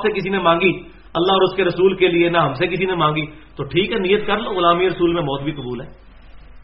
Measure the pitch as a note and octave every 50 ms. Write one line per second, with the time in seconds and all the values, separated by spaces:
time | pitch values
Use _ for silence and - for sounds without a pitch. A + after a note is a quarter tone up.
0 | - G#3+ - G3 F3 F#3+ G3 F#3+ F#3 E3+ E3 F3 F#3+ F#3 D#3 - - - - -
1 | - - - D#3+ F3 F#3+ G3 F#3+ F#3 F3+ F#3 F#3+ F#3+ F3 E3+ E3 F#3 G3 F#3 D3+
2 | F3+ F3+ E3+ E3+ E3+ E3+ E3+ E3+ D#3+ C#3 C3 B2+ F3 F3+ F3+ E3+ F#3+ F#3 F#3 E3+
3 | D#3 D3+ D3+ D#3 D3+ D3 - - - - - - C#3 C3 - E3+ G3+ - A#3+ G#3+
4 | F#3+ F3+ G3+ G#3 - - G3 E3+ E3+ - G#3+ F#3 F3 E3+ F3 F3 F#3 F#3 E3+ -
5 | F3 E3+ E3+ E3+ D#3+ C#3+ C3+ C3+ C#3 D3+ D3+ C#3+ B2+ B2 B2 A#2 C#3 - - -
6 | - - - - - - - - - - - -